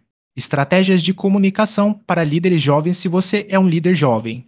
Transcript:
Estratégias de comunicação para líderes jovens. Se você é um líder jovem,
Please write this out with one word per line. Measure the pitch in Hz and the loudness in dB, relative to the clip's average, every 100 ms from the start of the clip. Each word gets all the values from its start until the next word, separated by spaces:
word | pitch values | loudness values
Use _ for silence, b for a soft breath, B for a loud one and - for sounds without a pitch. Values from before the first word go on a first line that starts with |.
| _ _ _ - | _ _ _ -10
Estratégias | - 143 139 180 190 185 | -6 -2 0 2 2 2
de | 165 | 0
comunicação | 190 196 202 196 196 214 - 208 | -2 0 2 0 0 -2 0 -2
para | 208 - 175 | -2 -4 -2
líderes | 156 160 185 170 | 0 0 0 0
jovens. | 139 143 160 180 | 2 0 0 -4
Se | 185 | -2
você | 180 185 208 202 | -2 -2 -4 -2
é | 190 | 0
um | 185 | 2
líder | 165 165 | 2 0
jovem, | 180 139 110 113 120 | 2 2 0 -4 -12